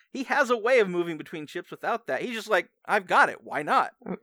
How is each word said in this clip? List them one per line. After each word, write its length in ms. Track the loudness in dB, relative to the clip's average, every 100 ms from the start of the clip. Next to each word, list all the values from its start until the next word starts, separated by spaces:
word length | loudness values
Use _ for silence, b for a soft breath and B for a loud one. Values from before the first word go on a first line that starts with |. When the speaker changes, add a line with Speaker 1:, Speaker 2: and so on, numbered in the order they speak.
| _
Speaker 1:
He 100 | -8
has 240 | -2 0 2
a 80 | 2
way 220 | 4 4
of 100 | 4
moving 300 | 0 -2 -4
between 280 | -10 -12 -10
ships 240 | -10 -10
without 360 | -6 -4 -4 -2
that. 160 | -4
He's 120 | -4
just 140 | -6 0
like, 220 | 0 0 _ -2
"I've 200 | -2 2
got 220 | 4 4
it. 160 | 2
Why 180 | -6 -4
not?" 280 | 0 2 0 -4 -12
Speaker 2:
R-, 100 | -10